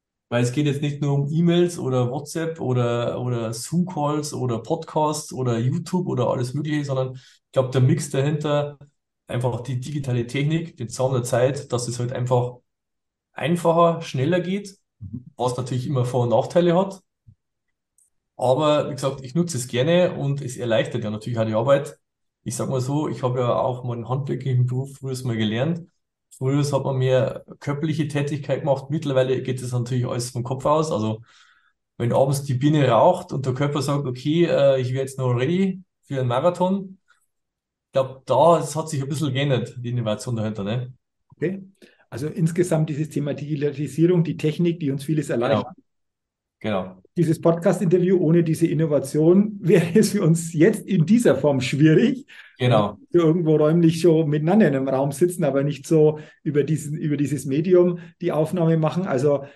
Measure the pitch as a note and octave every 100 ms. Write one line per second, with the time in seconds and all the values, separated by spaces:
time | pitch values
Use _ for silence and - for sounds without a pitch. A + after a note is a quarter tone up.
0 | _ _ - A#2+ B2 D3 D3 C#3 D3 C#3+
1 | C#3+ C#3+ C#3+ D#3+ E3+ F3 F3 - C3 B2+
2 | B2 D3 - E3 E3 D#3+ B2+ B2 A#2+ A#2+
3 | A#2+ - B2 A#2+ A2+ A2+ - E3+ F3 D3+
4 | D3 D3+ D3 B2 B2+ A2+ - D#3+ - D#3
5 | D3+ D3+ - C3 B2 A2+ B2+ E3+ - F3+
6 | - B2+ A2+ B2+ B2 C#3+ D3+ D3+ C3+ C3
7 | C3 C3 - _ _ C3+ B2+ C3 C3 E3
8 | - C#3 D3 D#3 D3+ D3 C#3+ - - _
9 | _ _ - B2 B2 A2 - B2 B2+ D3
10 | C3 B2 A#2 C3+ D3 E3 E3 - A2 -
11 | C3 B2+ - A#2+ C3 C#3 - A#2+ - A#2+
12 | B2 B2 B2 B2 - - _ _ _ _
13 | _ _ _ - C#3+ E3+ E3 E3 E3+ E3
14 | - C3 D3+ F3+ F3 G3+ - - _ -
15 | F#2+ B2 - - B2 B2 - B2+ B2+ C3
16 | A#2+ B2+ A#2+ A2+ - F3+ F3 F3 F#3+ -
17 | _ _ _ _ _ _ _ _ _ _
18 | _ _ _ - B2 C3 D3+ D3 D3+ C3+
19 | C#3 C3 - E3 F3 B2 - A#2+ D3 F3
20 | F3 C#3 C#3 C#3 C3+ - A#2 A2 - A#2
21 | G#2+ G#2+ B2+ A2+ A2+ A2 C3+ C#3 - -
22 | _ _ _ _ - - A#2 C3 B2+ D3
23 | D3+ - B2+ B2+ A#2+ - B2+ B2+ B2 A#2
24 | A2+ C#3 D3 C#3 C3+ B2 B2 B2+ C#3 -
25 | C3 B2+ B2 A2 G#2+ A#2 D3+ E3+ - _
26 | _ _ _ - C3 C#3+ C#3+ C3+ C3+ C3
27 | B2+ B2+ A2+ - - - C#3+ C#3+ D#3+ D#3
28 | D3 D3 C#3+ D3+ - C3 C#3 C3 - D#3
29 | D3 C3 B2+ B2 B2+ B2 B2 B2 A#2 B2+
30 | B2 B2+ - B2 A#2+ B2+ D3+ D#3 D#3 G#2+
31 | A2 A2 - _ _ _ _ _ _ -
32 | A#2+ - C#3+ - - B2 D3 D#3 B2+ A2+
33 | E3 F3+ - C#3 C3 B2+ C#3+ D3 C3+ C#3+
34 | C3+ B2+ D3 E3 E3+ C#3 C#3 C3+ B2 C3+
35 | C3 C3+ B2+ A#2+ C#3+ F3+ G3 F#3 - _
36 | - C#3 B2 B2 F3 F3+ F#3 G3 F#3+ -
37 | _ _ _ _ _ _ _ _ _ C#3
38 | C3 - - B2+ D#3+ D#3+ - D#3 D#3 C3+
39 | C3+ D#3 D3 C3 C#3+ A#2 - B2 A#2+ A#2+
40 | G#2+ G#2+ B2 A2+ G#2+ G2+ G2 B2 B2 -
41 | _ _ _ - D#3+ G3 - _ _ _
42 | _ - D3+ F3+ E3 - E3+ D#3+ D#3 D#3
43 | D3+ C#3+ D3 C3+ D3 C#3+ D3 C#3+ C#3+ D#3+
44 | E3+ F3 D3+ - D#3 D#3 F3 F3 C#3+ C#3
45 | - D3+ C#3+ B2 B2+ G2+ - - _ _
46 | _ _ _ _ _ _ A2 F#2+ F2+ -
47 | _ F3 D#3+ - E3+ E3 G3+ - F3 F3+
48 | F3+ F3 D#3 E3+ D#3+ D#3 E3 D3+ D#3+ C#3
49 | C3 D3 D#3+ G3 G#3+ - E3 F#3+ - A3
50 | G#3+ G3+ D#3+ E3 - D3 G3+ - - F#3
51 | D3+ A#3+ F3 C3 D3 C3 - C#3 D#3 E3+
52 | B3 - - - - - B2 A2 G2+ -
53 | - F3 D#3+ F3 D#3 D3+ D3+ F3 E3 E3
54 | F3 D#3+ D3+ D3+ D#3 G#3+ E3 C3+ C3+ C3
55 | C#3+ - F3+ F3 C#3+ C#3 D3 D3 - D#3+
56 | D3+ D#3 - _ D#3+ C#3+ C3 D#3 C#3+ D3+
57 | D3+ C#3+ C3+ C#3 C#3 C#3+ F3+ F3 F3+ F3
58 | - - E3+ D3+ D#3 F3+ E3 E3 D#3 F3+
59 | F#3+ C3 D3 C#3 -